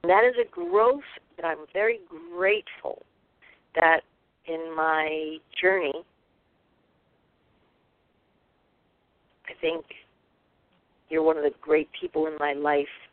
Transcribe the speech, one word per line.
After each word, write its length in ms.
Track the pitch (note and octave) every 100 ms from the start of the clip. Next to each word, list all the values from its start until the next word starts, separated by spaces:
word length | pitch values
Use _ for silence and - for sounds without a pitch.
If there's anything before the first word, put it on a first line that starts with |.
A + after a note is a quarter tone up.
And 80 | E3+
that 140 | G3
is 100 | A#3+ A#3+
a 80 | A#3
growth 520 | - F4 C#4 A#3 C#4+ - - _ -
that 100 | E3
I'm 200 | D#3 D3+
very 280 | F#3+ A3 A3+ F3 D#3+ E3+
grateful 680 | F3 F#3+ G#3+ - - B1+ - _ _ _ _ _ _ _
that 260 | D#3+ D#3+ D#3+ _ _ _ _ -
in 280 | E3 E3
my 640 | D#3+ D#3+ D#3 D#3 D#3 D#3 D#3+ _ -
journey, 320 | F3+ F#3+ D3 D#3+ - _ _ _ _ _ _ _ _ _ _ _ _ _ _ _ _ _ _ _ _ _ _ _ _ _ _ _ _ _ _ _ _ _ -
I 40 | -
think 240 | E3 D#3+ - - _ _ _ _ _ _ _ _ _ _ _
you're 120 | D#3+
one 140 | D#3+ D3+
of 60 |
the 100 | D3 -
great 280 | D3+ D#3 D3 -
people 260 | F3 D#3+ D#3+
in 100 | D3+
my 160 | D3
life 320 | C#3+ D3 C#3+ C#3+ - -